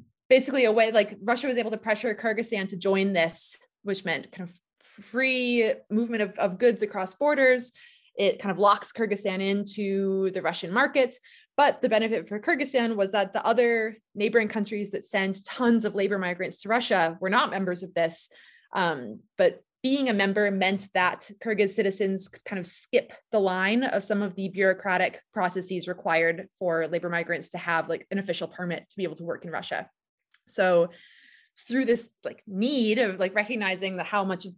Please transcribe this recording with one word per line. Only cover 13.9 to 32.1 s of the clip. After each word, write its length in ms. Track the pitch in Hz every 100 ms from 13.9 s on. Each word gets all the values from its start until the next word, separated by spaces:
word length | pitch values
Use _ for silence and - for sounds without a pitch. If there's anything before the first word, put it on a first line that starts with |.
| 220 _
neighboring 340 | 202 214 226 214
countries 420 | 220 202 208 202
that 140 | -
send 400 | - 202 190 196
tons 400 | - - 240 233
of 100 | 208
labor 240 | 202 190 196
migrants 440 | 180 175 180 -
to 60 | 202
Russia 480 | 233 240 190 165 165
were 100 | 185
not 200 | 226 294
members 320 | 196 180 180
of 100 | 180
this. 340 | 170 165 165 - - - - _
Um, 460 | - 175 147 117 101 _ -
but 260 | 185 - _ _
being 260 | 254 277 262
a 60 |
member 360 | 202 196 196 208
meant 380 | 196 190 196 -
that 380 | 185 180 - - 208
Kyrgyz 280 | 226 208 196
citizens 580 | 196 196 190 196 190 -
could 160 | -
kind 160 | - 196
of 60 | 180
skip 460 | - - - - - _
the 80 | 214
line 420 | 190 185 190 233
of 220 | 262 202
some 180 | - 208
of 120 | 202
the 140 | 185 190
bureaucratic 720 | 185 190 185 202 180 185 - _
processes 560 | - 180 185 180 180 170
required 600 | 175 185 165 165 165 - -
for 280 | 180 165 156
labor 220 | 170 175
migrants 420 | 170 170 170 165
to 80 | 175
have, 300 | 175 165 165
like, 180 | 165 -
an 80 | 196
official 300 | 196 170 165
permit 400 | - 180 165 -
to 60 | -
be 80 |
able 120 | 175 160
to 80 |
work 200 | 170 -
in 60 | 180
Russia. 380 | - - - - _ _ _ _ _ -
So 440 | - 185 175 175 - - - - _ _ _ -
through 180 | 247 247
this, 240 | 233 -